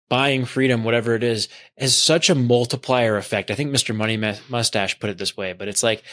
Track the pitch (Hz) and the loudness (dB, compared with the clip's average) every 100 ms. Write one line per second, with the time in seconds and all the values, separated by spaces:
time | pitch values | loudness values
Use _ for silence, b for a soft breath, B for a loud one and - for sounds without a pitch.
0 | _ 123 139 135 123 131 131 120 113 117 | _ 2 2 2 0 0 2 2 2 0
1 | 113 113 120 110 - B B - 135 - | 2 0 0 0 -4 B B -4 0 2
2 | - 160 175 147 120 120 120 127 - 127 | 2 2 4 2 4 2 2 -4 0 2
3 | 117 104 - 104 95 107 147 135 - 110 | 2 0 -2 -4 -2 -4 -2 -2 -2 -2
4 | 110 110 107 101 - 117 113 110 95 - | -2 -2 -2 -6 -6 -4 -2 -2 -2 -4
5 | 107 90 98 - 95 90 101 98 117 107 | -8 -6 -8 -6 -10 -8 -6 -2 0 -2
6 | B | B